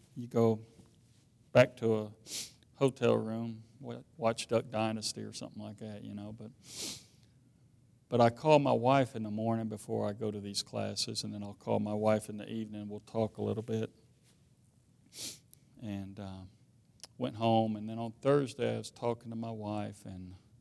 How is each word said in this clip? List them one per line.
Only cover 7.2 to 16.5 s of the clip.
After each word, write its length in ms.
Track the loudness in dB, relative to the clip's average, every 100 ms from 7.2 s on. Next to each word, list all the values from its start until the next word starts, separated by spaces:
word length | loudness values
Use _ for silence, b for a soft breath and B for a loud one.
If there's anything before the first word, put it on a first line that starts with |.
| B B _ _ _ _ _ _ 0
but 140 | 6
I 80 | 6
call 300 | 6 6 8
my 120 | 8
wife 440 | 4 6 4 4 -2
in 80 |
the 80 | -6
morning 360 | -2 0 0 -2
before 400 | -6 -4 -2 -2
I 60 |
go 180 | -2 -4
to 80 | -4
these 240 | -6 -6
classes, 600 | -6 -4 -4 -2 -4 -4
and 100 | -6
then 100 | -8
I'll 100 | -10
call 260 | -8 -2 0
my 140 | 0
wife 360 | 0 4 2 0
in 80 | -10
the 120 | -8
evening. 380 | -8 -8 -8 -10
We'll 140 | -10
talk 360 | -6 0 0 0
a 60 |
little 200 | -2 -2
bit. 260 | -2 -2 -4 -8 _ _ _ _ _ _ _ _ _ _ _ B B B B -20 _ -14
And, 380 | -8 -6 -8 -10
uh, 260 | -12 -12 -14